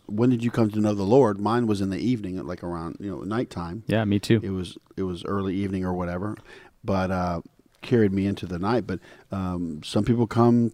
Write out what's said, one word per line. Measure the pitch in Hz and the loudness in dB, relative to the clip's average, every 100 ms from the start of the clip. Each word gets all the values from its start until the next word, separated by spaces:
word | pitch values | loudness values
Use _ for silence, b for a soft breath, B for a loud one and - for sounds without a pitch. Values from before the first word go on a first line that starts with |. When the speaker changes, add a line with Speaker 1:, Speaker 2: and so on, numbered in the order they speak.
| - | -6
Speaker 1:
"When | 104 123 | 2 4
did | 120 | 4
you | 117 | 2
come | 120 110 | 2 2
to | 107 | 2
know | 107 | 0
the | 104 | 0
Lord?" | 95 127 120 98 | 4 6 6 4
Mine | 101 120 117 | 0 0 0
was | 101 | 0
in | 98 | -2
the | 92 | -2
evening, | 95 123 101 92 | -2 -2 -4 -8
at, | 76 | -8
like, | 90 | -8
around, | 87 87 82 - | -8 -8 -8 -8
you | 101 | -10
know, | 78 | -8
nighttime. | 92 110 - - 85 98 - | -6 -4 -4 -6 -8 -8 -2
Speaker 2:
Yeah, | 104 | 0
me | 104 104 | 2 0
too. | - 117 | 4 2
Speaker 1:
It | 101 | 2
was, | 95 90 - - - | -6 -8 -12 -14 -6
it | |
was | 95 87 | -6 -6
early | - 101 98 | -4 -4 -2
evening | 92 101 95 | -2 -2 -2
or | 92 | -2
whatever. | 90 87 90 101 - - b b _ | -4 -4 -4 -6 -8 -14 b b _
But, | - 98 92 | -2 0 0
uh, | 92 87 85 - _ _ _ | 0 -2 -4 -8 _ _ _
carried | - 120 104 | 0 4 4
me | 95 98 | 4 0
into | 95 90 | -2 -6
the | 87 | -4
night. | 98 120 95 | -2 -2 -2
But, | 90 - b b | -6 -10 b b
um, | 95 92 90 87 78 | -6 -4 -4 -6 -8
some | - 107 | -4 -2
people | 101 117 113 | 2 2 2
come | 117 120 120 117 | 4 6 6 2